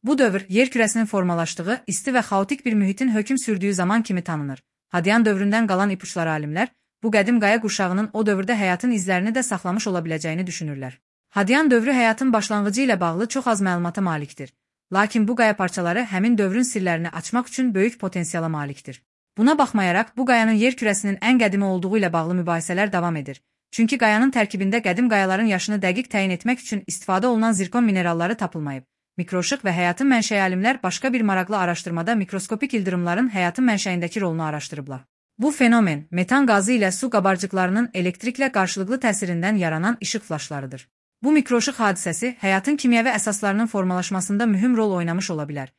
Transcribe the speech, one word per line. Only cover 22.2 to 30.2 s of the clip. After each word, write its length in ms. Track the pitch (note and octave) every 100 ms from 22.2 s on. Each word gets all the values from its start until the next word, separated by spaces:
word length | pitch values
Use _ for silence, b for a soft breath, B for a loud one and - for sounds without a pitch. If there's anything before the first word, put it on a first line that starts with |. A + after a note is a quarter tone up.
| D#3+ F3+
mübahisələr 500 | F3 E3 D#3+ F3+ G#3
davam 240 | F#3+ F3 D#3+
edir. 280 | C#3 C3+ _ _ _
Çünki 260 | - A3+ B3+
qayanın 340 | A3 G#3+ C4
tərkibində 480 | B3+ G#3 F#3+ F#3+ A3+
qədim 320 | G#3+ F3+ B3
qayaların 400 | G#3+ F#3+ F#3+ A3+
yaşını 320 | F#3 - G#3+
dəqiq 240 | F#3 F#3 B3
təyin 240 | G#3 F#3+
etmək 320 | F3 A3+ B3
üçün 200 | - G#3 -
istifadə 380 | - - F#3 B3
olunan 260 | A3+ A3+
zirkon 320 | G3+ F#3 A#3+
mineralları 540 | A#3 F#3+ F3 E3+ F3 A3+
tapılmayıb. 500 | F#3 E3+ D3 C3+ - _ _ -
Mikroşıq 460 | F3 F#3 F3+ C4+ G3+
və 60 |
həyatın 320 | E3+ F3 F3 C#4
mənşəyi. 320 | B3